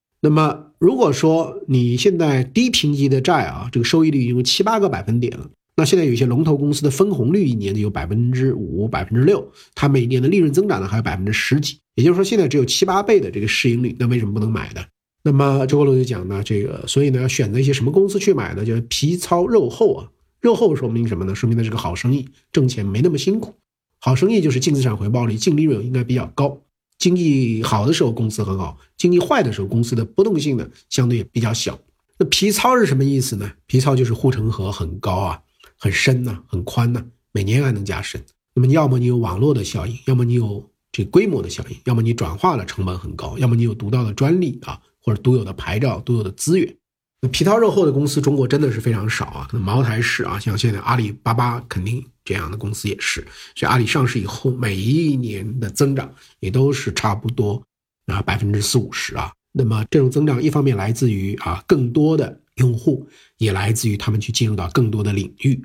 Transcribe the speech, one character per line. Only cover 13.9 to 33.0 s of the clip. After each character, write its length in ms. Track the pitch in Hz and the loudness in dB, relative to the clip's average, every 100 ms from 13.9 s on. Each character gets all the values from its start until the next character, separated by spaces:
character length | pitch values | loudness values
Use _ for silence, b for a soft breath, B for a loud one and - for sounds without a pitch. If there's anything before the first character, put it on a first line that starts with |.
| 120 | -2
那 80 | 120 | 0
为 120 | 120 | 0
什 60 | 104 | -2
么 80 | |
不 60 | 107 | -2
能 100 | 110 | -2
买 220 | 107 101 | -2 -6
呢？ 100 | 98 - _ _ _ | -12 -14 _ _ _
那 120 | 151 | 2
么 340 | 139 139 139 135 | 4 4 2 2
周 80 | 147 | 2
国 60 | 139 | 4
龙 120 | 131 | 4
就 40 | 123 | 2
讲 200 | 104 92 | -4 -6
呢， 120 | 98 110 | -6 -2
这 180 | 104 | -2
个， 240 | 101 - - | -4 -6 -4
所 160 | 139 | 0
以 60 | 143 | 2
呢， 120 | 127 | 2
要 60 | 127 | 0
选 240 | - 107 | -2 0
择 80 | 120 | 0
一 40 | |
些 100 | 135 | 2
什 100 | 135 | 2
么 80 | 127 | 2
公 160 | 175 196 | 2 2
司 100 | 196 | 2
去 160 | 202 | 2
买 220 | 147 92 90 | 2 0 -4
呢？ 80 | |
就 100 | 110 | -2
是 60 | 117 | -2
皮 340 | 117 - 143 180 | -4 -2 0 -2
糙 280 | - 175 196 | 0 0 2
肉 240 | 226 120 | 2 2
厚 260 | - 214 - | 2 0 0
啊。 120 | - _ _ _ | -8 _ _ _
肉 140 | 233 208 | 2 4
厚 180 | 220 | 2
说 140 | 143 120 | 2 -2
明 180 | 117 117 | -2 -2
什 120 | 92 | -2
么 80 | 95 | -4
呢？ 100 | 98 | -2
说 140 | 117 | 0
明 80 | 117 | 0
它 40 | |
是 80 | 110 | -2
个 80 | 113 | -4
好 160 | - | -6
生 200 | 92 123 139 | -4 0 -2
意， 100 | 131 b _ | -4 b _
挣 120 | 165 127 | 0 0
钱 200 | 117 98 | 0 -2
没 160 | 104 | 0
那 80 | 175 | 0
么 80 | 147 | 0
辛 240 | 185 214 | -2 -2
苦。 120 | - - _ _ _ _ | -4 -14 _ _ _ _
好 160 | - 131 | 0 2
生 160 | 190 | 4
意 80 | 226 | 4
就 100 | 156 | 2
是 80 | 127 | 2
净 160 | 156 | 0
资 80 | 143 | 0
产 140 | 127 104 | 0 -2
回 140 | 104 | -2
报 160 | 120 117 | 0 0
率、 100 | 110 | -2
净 220 | 185 151 | 0 2
利 60 | |
润 220 | 156 110 120 | 2 0 -2
应 60 | |
该 100 | 127 | -4
比 140 | 123 127 | -2 -2
较 100 | - | -4
高， 340 | - 143 139 _ _ _ - | -2 -2 -2 _ _ _ -2
经 160 | 180 | 2
济 480 | 180 165 135 120 110 | 2 2 2 0 -2
好 240 | 113 107 113 | -2 0 2
的 60 | |
时 140 | 165 135 | 2 0
候 40 | |
公 220 | 117 113 | 0 -4
司 100 | 110 | -4
很 160 | 98 95 | -4 -4
好； 200 | 85 b b - | -6 b b -2
经 160 | 175 | 2
济 80 | 175 | 4
坏 240 | 175 277 | 2 2
的 80 | 135 | 0
时 80 | 101 | -2
候 80 | 98 | -2
公 160 | 117 | -2
司 140 | 117 117 | 0 -2
的 80 | 107 | -2
波 180 | - | 0
动 160 | 208 165 | 2 0
性 160 | 147 123 | 0 -2
呢 100 | - B _ | -4 B _
相 200 | - 120 | 0 0
对 80 | 120 | 0
也 80 | - | -2
比 160 | 120 | -2
较 120 | 113 | -2
小。 240 | 107 - - _ _ _ - | -2 -4 -8 _ _ _ -2
那 80 | 180 | 0
皮 260 | - 202 | 2 2
糙 240 | 202 240 254 | 2 4 4
是 80 | 190 | 4
什 100 | |
么 80 | 135 | 2